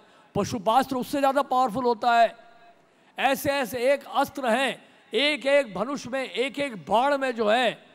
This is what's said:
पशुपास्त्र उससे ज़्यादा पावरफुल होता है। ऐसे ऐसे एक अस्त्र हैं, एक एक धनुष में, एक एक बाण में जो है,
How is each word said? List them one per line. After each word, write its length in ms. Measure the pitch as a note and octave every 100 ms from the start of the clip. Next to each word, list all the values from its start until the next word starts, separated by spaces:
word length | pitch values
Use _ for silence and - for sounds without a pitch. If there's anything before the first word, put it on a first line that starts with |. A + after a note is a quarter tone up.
| - _ _ G3+
पशुपास्त्र 600 | F#3+ A#3+ G3 B3 C4 B3+
उससे 240 | - C#4+
ज़्यादा 220 | C4+ C#4
पावरफुल 420 | C#4 B3+ B3+ A#3
होता 300 | B3 A#3 A#3+
है। 220 | A#3 A3+ - - - - _ _ _ _ -
ऐसे 340 | B3 C4+ D4
ऐसे 420 | C#4 A3 B3 B3+
एक 100 | C#4 - A#3
अस्त्र 340 | C#4 C#4+ B3+
हैं, 320 | A#3+ C4 D#3 - _ _
एक 320 | A3+ D4 C#4+ C4+
एक 280 | C#4+ A#3
धनुष 340 | F3+ B3 C#4 B3
में, 160 | C4
एक 360 | A3+ F3+ C4+ C#4
एक 160 | C#4 G3+ D3
बाण 280 | G#3+ C#4 C#4
में 140 | C4 A#3
जो 140 | G#3
है, 280 | A#3+ A3+ D3 -